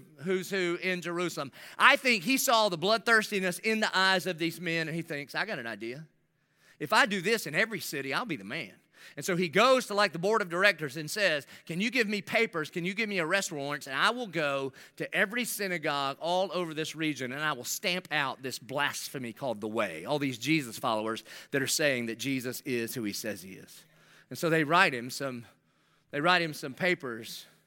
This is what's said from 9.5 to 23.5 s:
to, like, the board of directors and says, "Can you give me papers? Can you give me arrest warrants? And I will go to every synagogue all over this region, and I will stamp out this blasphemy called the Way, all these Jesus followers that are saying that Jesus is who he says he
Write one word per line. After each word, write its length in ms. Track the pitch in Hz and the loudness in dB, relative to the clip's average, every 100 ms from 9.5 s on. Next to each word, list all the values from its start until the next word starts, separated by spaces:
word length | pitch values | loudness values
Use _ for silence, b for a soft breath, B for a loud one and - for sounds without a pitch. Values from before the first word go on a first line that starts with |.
| 170 247 262 - | 6 6 6 4
to, 80 | |
like, 180 | 202 202 | 2 2
the 60 | 160 | 2
board 240 | 190 220 | 2 2
of 80 | 196 | 2
directors 480 | 170 202 165 147 147 | 4 4 4 -4 -6
and 120 | 151 | -6
says, 360 | 214 190 151 - B - | 0 2 2 -2 B -6
"Can 140 | 170 | -2
you 100 | 226 | 2
give 160 | 247 208 | 2 2
me 140 | 208 | 0
papers? 500 | - 226 226 170 151 | 0 2 2 0 -4
Can 140 | 180 | -4
you 80 | 175 | -4
give 160 | 202 220 | -2 -2
me 100 | 196 | 0
arrest 320 | 160 196 196 | 2 0 0
warrants? 360 | 156 139 143 - | -4 -4 -6 -4
And 100 | 135 | 0
I 140 | 190 | 2
will 160 | 240 226 | 2 -4
go 480 | 165 147 139 135 B B - | -2 0 0 -2 B B -10
to 160 | 151 | -2
every 320 | 160 202 240 233 | 0 0 0 -4
synagogue 720 | - 196 175 156 143 139 139 | -2 -2 -2 0 0 -2 -2
all 300 | 160 180 190 | 0 2 2
over 220 | 165 170 | -2 -4
this 200 | 151 151 | -4 -6
region, 380 | 151 156 135 127 | -2 -4 -2 -6
and 100 | 135 | -2
I 120 | 156 | -2
will 100 | 131 | -2
stamp 440 | 120 - 196 180 - | -4 -4 -2 -4 -2
out 300 | 151 135 117 | 0 0 -4
this 160 | 131 - | -8 -8
blasphemy 720 | 113 131 143 - - 143 120 | -6 -2 -2 -2 -8 -8 -8
called 300 | 107 135 107 | -6 -6 -4
the 60 | 110 | -2
Way, 360 | 113 101 80 | -2 -2 -4
all 140 | 92 147 | -4 -2
these 180 | 139 120 | -2 -2
Jesus 420 | 120 160 123 104 | 0 0 0 -4
followers 460 | 127 110 107 110 B B B | 0 0 0 -4 B B B
that 120 | 143 | -2
are 40 | 131 | 0
saying 400 | - 147 127 117 | 2 2 2 -2
that 120 | 113 | -4
Jesus 440 | 123 131 123 117 147 | -2 -2 -4 -6 -4
is 280 | 120 113 | -2 -2
who 80 | 127 | -4
he 120 | 104 | -4
says 280 | 98 110 98 | -4 -6 -8
he 120 | 92 | -12